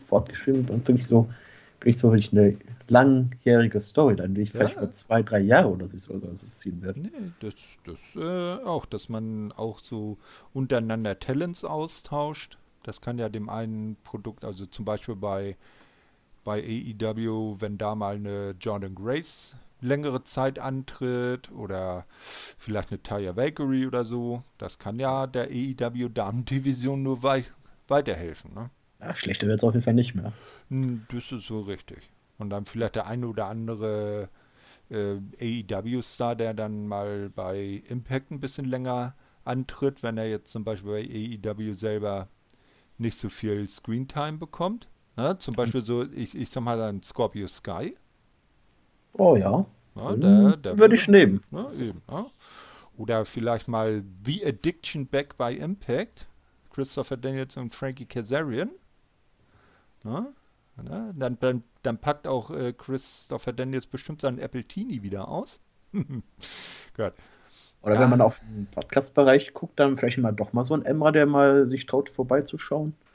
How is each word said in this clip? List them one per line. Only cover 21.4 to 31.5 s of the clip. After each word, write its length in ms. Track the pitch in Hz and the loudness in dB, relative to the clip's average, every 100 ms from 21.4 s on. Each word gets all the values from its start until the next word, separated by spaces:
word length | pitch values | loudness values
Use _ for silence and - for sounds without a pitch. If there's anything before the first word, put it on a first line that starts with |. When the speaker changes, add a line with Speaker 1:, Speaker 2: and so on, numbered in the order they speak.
| - | -8
Speaker 2:
oder 540 | - 104 95 92 90 - - - - - - | -12 -8 -6 -4 -6 -10 -20 -18 -16 -18 -14
vielleicht 340 | - 104 - | -6 -4 -4
eine 120 | 98 | -8
Taya 320 | - 104 95 90 | -6 -6 -4 -2
Valkyrie 500 | 139 151 139 131 131 | -2 -2 0 0 0
oder 180 | 123 | -2
so, 380 | 113 120 120 120 123 - | -2 -4 -4 -6 -10 -14
das 220 | 92 - | -14 -10
kann 200 | - 113 | -8 -4
ja 280 | 131 131 131 | -2 -2 -2
der 160 | 127 | -4
A 60 | 117 | -4
E 260 | 127 135 131 | -4 -6 -4
W 320 | 120 123 120 | -4 -4 -4
Damendivision 920 | 113 98 120 120 135 135 127 127 139 | -4 -4 -4 -2 -2 0 0 -2 -2
nur 180 | 135 127 | -2 0
wei-, 240 | 135 135 123 - - - - | 2 0 -2 -12 -20 -14 0
weiterhelfen, 680 | 143 139 92 85 - - 101 | 2 2 -2 -6 -10 -14 -14
ne? 160 | 120 - _ _ | -14 -16 _ _
Speaker 1:
Ja, 160 | - - | -10 -6
schlechter 320 | - - 104 | -4 0 2
wird's 160 | 110 | 4
auf 100 | 117 | 4
jeden 100 | 113 117 | 4 4
Fall 80 | |
nicht 220 | 120 120 98 | 4 2 -2
mehr. 180 | 107 - - - - | -8 -10 -18 -20 -6
Speaker 2:
Hm, 360 | 135 131 120 110 | -2 -2 -4 -8
das 220 | 120 - | -10 -8
ist 140 | 123 | -12
so 160 | - | -8